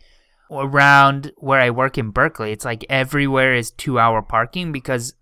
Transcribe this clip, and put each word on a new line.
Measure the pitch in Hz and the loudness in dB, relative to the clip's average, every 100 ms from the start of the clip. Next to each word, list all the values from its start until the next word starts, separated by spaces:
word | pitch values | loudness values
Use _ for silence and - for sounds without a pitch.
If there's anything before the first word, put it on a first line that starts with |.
| _ _ _ _ _ | _ _ _ _ _
Around | 147 139 143 143 143 139 139 143 - | -10 -2 4 6 6 6 2 -8 -14
where | 135 135 | -2 2
I | 123 | 2
work | 120 131 139 | 0 -2 -2
in | 113 | -6
Berkeley, | 113 156 - 107 | -2 -2 -2 -8
it's | 107 127 | -8 -8
like | 113 - | -10 -4
everywhere | 135 131 143 139 131 131 123 | -4 -2 -2 0 0 0 0
is | 117 | -4
two-hour | - 147 123 117 110 | -10 -6 0 2 0
parking | 104 113 120 180 170 | -2 -4 -2 -6 -8
because | 139 131 127 120 - | -8 -6 -6 -6 -12